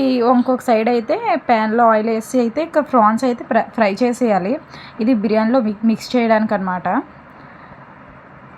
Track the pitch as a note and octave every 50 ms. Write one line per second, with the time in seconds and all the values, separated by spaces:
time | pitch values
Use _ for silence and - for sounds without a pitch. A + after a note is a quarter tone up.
0 | C4+ C4 B3+ B3 A3+ A#3+ - B3 A#3 C4 B3+ A#3+ - B3+ A3+ A3 A3+ A#3+ A#3+ A#3
1 | A3 C#4+ D#4 A4 A#4+ G#4+ E4+ C4 - - A#3+ A3 A3 A3 G#3+ A#3+ A#3+ A3+ A3 G#3+
2 | G#3+ A#3 A3 A3 A3 - - B3+ A#3 A3+ A3 D4 E4 E4 - D4+ C4+ - - A#3+
3 | G#3+ G#3 A3+ A3+ C4 B3+ A#3+ - E4 - - A3 - - - A#3+ A3 G3 G3+ -
4 | B3 A#3+ A#3+ - B3 A3+ G3+ F#3 F3 G3+ C4+ D#4+ - - - - - - - -
5 | A3 A#3 C4 G#3 G3 G#3+ G#3+ A3 A3 A3+ B3 C4+ G#3+ G#3+ G#3 - A3+ A3+ A3 -
6 | - - - B3 A#3 A3+ A3 G#3+ A3 G#3+ G#3+ F#3+ F#3+ F#3 F#3 F3+ - F3+ G3 C4+
7 | F#4 - - - - - - - - - - - - - - - - - - -
8 | - - - - - - - - - - -